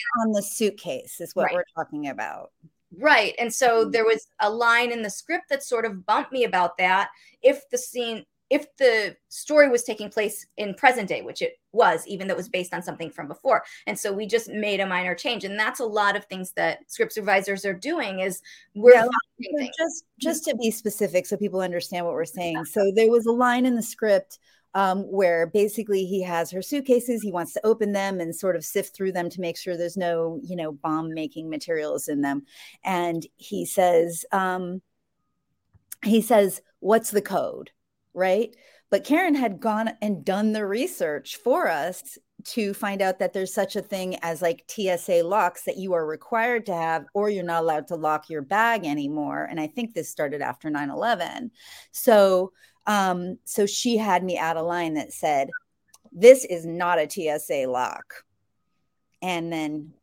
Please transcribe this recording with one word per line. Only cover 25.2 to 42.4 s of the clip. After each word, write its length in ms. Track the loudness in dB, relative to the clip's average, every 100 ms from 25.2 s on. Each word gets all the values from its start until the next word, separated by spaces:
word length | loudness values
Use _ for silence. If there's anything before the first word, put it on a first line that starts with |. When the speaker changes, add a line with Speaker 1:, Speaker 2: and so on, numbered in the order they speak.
| 2 2 2
Speaker 1:
basically 580 | 2 2 0 -2 -2 0
he 160 | -2
has 280 | -2 -2 -2
her 100 | -6
suitcases, 600 | -4 -4 2 2 2 -2
he 100 | -4
wants 220 | -4 -4
to 120 | 0 2
open 280 | 2 0
them 260 | 0 -2 -2
and 160 | -4 -2
sort 200 | -2 -2
of 60 | -4
sift 300 | -4 -4 -4
through 180 | -4
them 160 | -2 -4
to 100 | -6
make 160 | -6 -6
sure 180 | -6 -4
there's 200 | -4 -2
no, 420 | -2 0 -2 -6
you 120 | -8 -8
know, 160 | -8
bomb-making 760 | -6 -4 -4 -4 -6 -8 -10 -10
materials 580 | -8 -4 -4 -2 -4 -4
in 120 | -2
them. 220 | -2 -2 -6 -16 -20 -10
And 420 | -4 -2 -2 -4 -8 _
he 280 | -10 -8 -2
says, 600 | 2 4 4 2 -2 -4
um, 500 | -2 0 -2 -6 -10 -12 _ _ _ _ _ _ _ _ _ _ -6
he 180 | 2 2
says, 400 | 6 4 4 0 -12 _
"What's 320 | 2 2 2
the 100 | -2
code?" 500 | -2 -2 -4 -6 -14 _ _ _ _
Right? 420 | -2 2 2 0 -8 _ _ _
But 120 | -2 2
Karen 300 | 2 4 2
had 240 | 0 -2
gone 320 | -2 -2 -2 -4
and 220 | -4 -2 -2
done 280 | 0 0
the 120 | 0 -2
research 720 | -2 -4 -2 -4 -4 -8 -4
for 300 | 0 2 2
us 480 | 0 -4 -8 -14 -20 _ -18